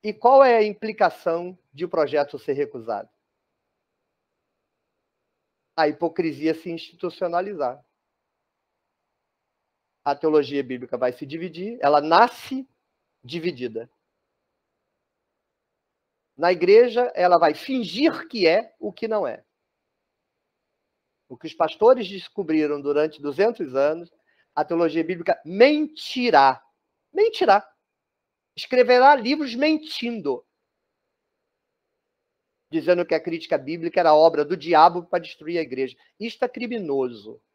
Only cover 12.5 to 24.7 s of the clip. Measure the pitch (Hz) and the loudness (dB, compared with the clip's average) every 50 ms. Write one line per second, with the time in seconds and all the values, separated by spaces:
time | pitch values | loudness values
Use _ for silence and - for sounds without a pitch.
12.5 | 269 262 262 _ _ _ _ _ _ _ _ _ _ _ _ 123 151 170 160 180 | -10 -10 -12 _ _ _ _ _ _ _ _ _ _ _ _ -12 -12 -8 -8 -8
13.5 | 151 120 123 117 110 113 117 123 _ _ _ _ _ _ _ _ _ _ _ _ | -8 -6 -10 -10 -10 -12 -14 _ _ _ _ _ _ _ _ _ _ _ _ _
14.5 | _ _ _ _ _ _ _ _ _ _ _ _ _ _ _ _ _ _ _ _ | _ _ _ _ _ _ _ _ _ _ _ _ _ _ _ _ _ _ _ _
15.5 | _ _ _ _ _ _ _ _ _ _ _ _ _ _ _ _ _ - 156 175 | _ _ _ _ _ _ _ _ _ _ _ _ _ _ _ _ _ -2 0 0
16.5 | 185 165 170 180 202 226 247 247 214 240 247 233 - - 180 180 180 165 170 156 | 0 2 4 6 6 6 6 4 2 -2 -2 -2 -2 0 4 4 4 6 4 2
17.5 | 151 - - - 269 254 226 165 160 220 294 330 - - - 330 - 226 180 160 | 0 -2 -8 -6 -6 -6 -6 -6 -4 0 0 0 0 -2 -14 -12 -4 0 2 4
18.5 | 165 208 233 - _ _ - 208 180 - 226 220 220 214 175 127 110 - _ _ | 2 2 0 -4 _ _ -12 -12 -10 -8 -8 -6 -4 -4 -4 -6 -8 -10 _ _
19.5 | _ _ _ _ _ _ _ _ _ _ _ _ _ _ _ _ _ _ _ _ | _ _ _ _ _ _ _ _ _ _ _ _ _ _ _ _ _ _ _ _
20.5 | _ _ _ _ _ _ _ _ _ _ _ _ _ _ _ _ 131 _ - 156 | _ _ _ _ _ _ _ _ _ _ _ _ _ _ _ _ -20 _ -16 -18
21.5 | - - 170 156 - _ 214 233 262 247 208 180 196 185 - - _ - 190 156 | -4 -4 -4 -4 -2 _ 4 4 4 4 0 -10 -12 -14 -16 -12 _ -10 -4 -2
22.5 | 160 156 151 147 147 143 139 143 143 147 156 160 151 - 143 147 135 139 196 233 | 0 0 0 0 -4 -6 -4 -2 0 0 0 -2 -4 -8 -10 -8 -2 0 0 0
23.5 | 233 - 185 135 127 135 139 147 160 170 170 _ _ _ _ _ _ _ _ _ | 0 -4 -10 -4 -2 0 0 0 -2 -4 -10 _ _ _ _ _ _ _ _ _
24.5 | _ 147 151 - | _ -6 -4 -2